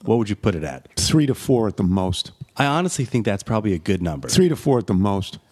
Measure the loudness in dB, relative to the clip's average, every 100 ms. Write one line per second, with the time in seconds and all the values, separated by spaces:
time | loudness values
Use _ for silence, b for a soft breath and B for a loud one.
0 | -2 0 0 -2 -2 -2 -6 -10 -10 -4
1 | 2 2 2 0 2 2 2 0 0 2
2 | 0 -4 -8 -16 -8 -2 0 0 -2 -4
3 | -2 -2 0 -2 -2 -2 0 -2 0 -2
4 | -2 -4 0 4 4 2 2 0 2 0
5 | 0 0 -4 -12 _